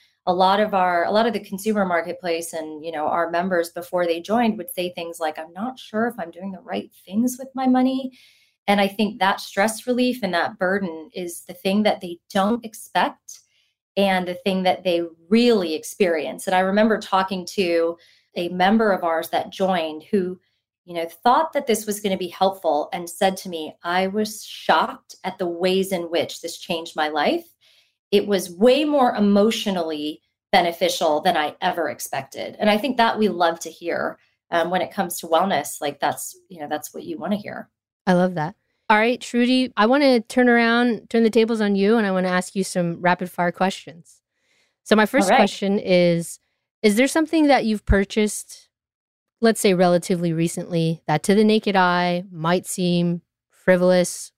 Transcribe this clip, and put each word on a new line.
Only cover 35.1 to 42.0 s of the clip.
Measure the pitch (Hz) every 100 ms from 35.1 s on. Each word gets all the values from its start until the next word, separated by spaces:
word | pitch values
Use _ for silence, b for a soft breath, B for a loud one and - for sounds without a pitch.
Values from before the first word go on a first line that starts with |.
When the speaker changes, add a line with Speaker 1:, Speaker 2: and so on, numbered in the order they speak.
| -
Speaker 1:
to | 170
wellness, | 165 196 156 147 -
like, | 147 147
that's, | 151 151 - - _
you | 175
know, | 147
that's | 151 -
what | 160
you | 156 156
wanna | 156 208
hear. | 135 127 - _ _ _ -
Speaker 2:
I |
love | 180 185 175
that. | 151 - _ _ -
All | 208
right, | 226 240
Shruti, | - 240 240 254 254 -
I | 214
wanna | 277 285 247
turn | - - 247
around, | 233 233 233 247 214 -
turn | 233
the | 226
tables | 220 220 226
on | 208 202
you, | 196
and | 233